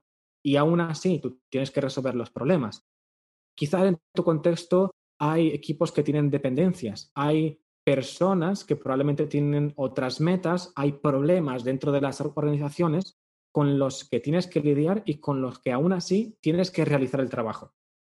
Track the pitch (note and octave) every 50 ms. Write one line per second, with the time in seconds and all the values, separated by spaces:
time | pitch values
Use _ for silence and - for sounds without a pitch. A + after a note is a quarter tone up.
0 | _ _ _ _ _ _ _ _ - C#3+ C#3 C#3+ D3 D#3+ E3+ F3 E3+ E3 D#3 -
1 | - F#3 F3+ - - B2+ - - _ _ - C3 C3+ C3+ - D3 C3+ C3 - C#3
2 | B2+ C3 A#2+ B2 A2+ - - A2+ A#2+ C#3+ F#3+ E3 B2 G#2 - - _ _ _ _
3 | _ _ _ _ _ _ _ _ _ _ _ - D#3 D3 F#3+ F3+ F#3+ G3 F3 -
4 | _ _ - - E3 F3+ D#3+ D3 - F3 E3+ E3+ - - F3+ F3+ G3 F#3 - _
5 | _ _ _ - D3 D3+ D#3+ E3 E3 D#3+ D3 D3 - - D3+ - E3+ D#3 - -
6 | D3 D3 C#3+ D3+ D3 C#3+ C#3 C#3+ C#3+ C3 B2+ C3+ F3+ F#3+ E3+ - B2+ A2 G2+ -
7 | - _ - C#3 C#3+ D3 D#3 D#3 D#3+ D#3 D3+ - _ _ _ _ _ - C#3 C3
8 | C3 - - - F3 F#3+ G3 F#3 D#3 F3 G3+ G3 - - C#3+ C#3+ - C3 C3 C3
9 | C#3 D3 C#3+ D3+ D#3 D3+ - D3 D3 D3 D3 D3 D3 D3 D3 - C3+ B2+ B2+ -
10 | C3 B2+ B2+ - D#3 E3+ F#3 F#3 F#3 E3 F3 F3 - - - - C#3 C#3+ C#3+ -
11 | - D3+ C3+ C3+ C#3+ D#3 F3+ F#3 E3 C#3 B2+ B2+ A#2 B2+ C3+ C3+ - D3 C#3 C#3
12 | C#3 C3+ B2+ - D3 D3+ D3 - D3 D3 D3 C#3+ D3 C#3+ D3 - F3 E3 D3 -
13 | - - - _ _ _ _ _ _ _ - D#3 D3 C#3+ C#3 C#3 C#3 C3 C3 -
14 | - - - A#2 - C#3+ D#3 F3+ F3 F3 - E3 D3 D3 C#3+ C#3 D3+ E3 G3 G#3+
15 | - - D3 D3 - D3 C#3 C3+ C3 B2 A#2+ - - C3 B2 B2+ D3+ F3+ F#3+ F3
16 | F3 - F#3 G3+ A#3 A3+ - _ - D#3 D#3+ F3 F#3 F3+ - - D#3 - D3 C3+
17 | C3 B2+ - C3+ C3 A#2+ - B2+ A2+ A2 G#2+ - - - _ _ _ _ _ _
18 | _ _